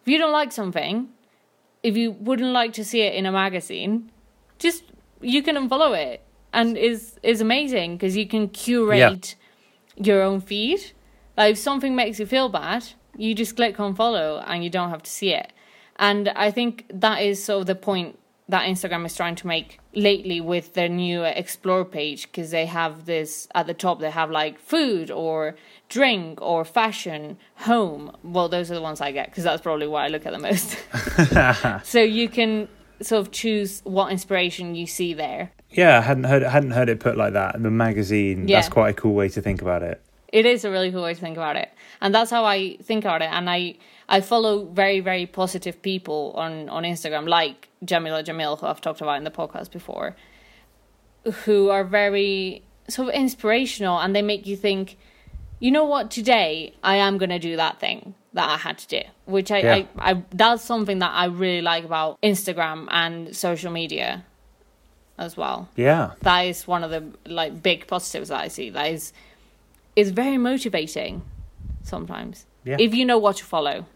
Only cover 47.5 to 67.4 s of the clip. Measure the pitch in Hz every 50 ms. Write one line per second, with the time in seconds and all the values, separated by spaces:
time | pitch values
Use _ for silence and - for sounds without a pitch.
47.5 | 131 _ - _ _ _ 180 170 175 170 165 156 160 160 156 170 160 165 156 147
48.5 | 151 156 165 156 160 - - 165 151 - 156 147 143 139 151 156 - - 160 151
49.5 | - - - - - 175 - - - - - - - - - _ _ - - -
50.5 | _ - _ _ _ _ _ _ _ _ _ _ _ _ _ 226 208 - - 220
51.5 | 208 202 196 196 196 196 196 180 196 208 202 202 196 202 202 202 196 190 190 185
52.5 | - - - _ _ _ _ - - - 262 247 - 285 269 254 - - - 214
53.5 | 220 240 269 - - - 202 185 175 170 165 190 196 202 208 208 208 196 202 196
54.5 | 202 190 202 202 196 190 190 190 - _ _ _ _ _ _ - - - - -
55.5 | - - 240 254 269 302 311 294 285 262 220 226 - 233 214 254 240 220 185 160
56.5 | 156 160 156 - - _ - 190 196 202 196 196 196 196 190 180 180 175 165 170
57.5 | 165 160 160 156 - _ - - - - - - 190 _ _ _ - 175 160 135
58.5 | 151 156 - 160 156 - - - 151 - - - _ _ _ - 190 196 190 -
59.5 | 208 202 196 117 - 196 190 - - - - 185 190 180 180 - - 180 214 226
60.5 | 240 233 - - 240 226 214 196 196 185 180 175 - 170 180 180 175 175 185 185
61.5 | 180 175 170 170 170 165 165 160 165 160 156 160 151 _ - 214 202 190 202 190
62.5 | 175 170 165 160 156 156 156 - - 170 165 165 170 165 165 - - - - 180
63.5 | 170 156 175 175 170 170 165 156 156 - 60 60 64 185 - _ _ _ _ _
64.5 | _ _ _ _ _ _ _ _ _ _ _ _ _ - 170 170 - - - 67
65.5 | - - 180 - _ - 120 139 156 165 127 - - _ - 190 180 180 180 180
66.5 | 175 - - - 180 175 170 160 160 160 156 151 - - _ 156 170 170